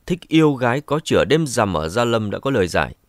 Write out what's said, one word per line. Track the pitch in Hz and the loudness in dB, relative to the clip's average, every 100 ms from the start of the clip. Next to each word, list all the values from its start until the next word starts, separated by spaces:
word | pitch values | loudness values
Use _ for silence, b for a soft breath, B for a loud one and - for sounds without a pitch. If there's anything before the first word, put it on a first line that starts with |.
| - | -8
thích | 175 - | -8 0
yêu | 160 156 | 4 4
gái | 131 120 135 | 2 -2 -2
có | - 147 | -2 -4
chửa | - 101 80 | 0 2 2
đêm | 160 151 | 2 0
rằm | 117 104 80 | 0 0 0
ở | 80 | -2
Gia | 104 120 | -2 0
Lâm | 113 104 | 0 -2
đã | 101 | -6
có | 135 | -2
lời | 123 90 | 0 0
giải. | 90 65 - | 0 -2 -6